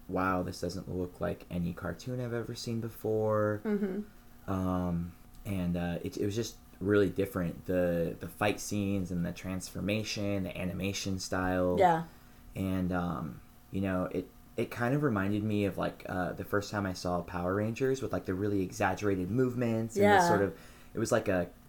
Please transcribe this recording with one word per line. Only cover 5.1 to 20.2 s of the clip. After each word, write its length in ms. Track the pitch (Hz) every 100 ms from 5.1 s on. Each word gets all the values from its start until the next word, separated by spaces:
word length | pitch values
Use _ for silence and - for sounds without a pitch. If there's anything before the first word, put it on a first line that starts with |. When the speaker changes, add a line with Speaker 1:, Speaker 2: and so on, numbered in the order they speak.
| - - - -
Speaker 1:
and, 300 | 95 87 87
uh, 200 | 87 85
it, 160 | 95 -
it 80 | 104
was 80 |
just 220 | 107 110 - - -
really 280 | 95 104 95
different. 560 | - 98 95 85 -
The, 520 | - 90 90 85 82 57
the 80 | 90
fight 320 | - 104 98
scenes 500 | - 104 98 101 90
and 140 | 87
the 80 | 87
transformation, 1120 | 87 92 92 - 98 92 110 107 110 101 101
the 140 | 92 -
animation 600 | 92 90 95 98 101 92
style. 580 | - 92 92 92 90 90
Speaker 2:
Yeah. 240 | 180 165 170 - - - -
Speaker 1:
And, 380 | - 95 92 90
um, 480 | 90 87 73 73 58 - - -
you 100 | 95
know, 280 | 98 92 90
it, 140 | - - - - -
it 140 | 117
kind 240 | - 120
of 80 | 147
reminded 400 | 147 104 95 104
me 200 | 107 104
of, 140 | 101 87
like, 260 | 87 - -
uh, 240 | 92 87
the 120 | -
first 260 | 90 104 101
time 160 | 104 98
I 60 |
saw 280 | 90 90 87
Power 320 | 87 87 90 98
Rangers 440 | 107 117 131 135
with, 100 | 107
like, 120 | 92
the 100 | 95
really 280 | 92 104 101
exaggerated 680 | 90 - 101 95 104 95 90
movements 680 | 120 131 123 117 113 113 -
and 80 |
the 40 | 202
Speaker 2:
Yeah. 200 | 196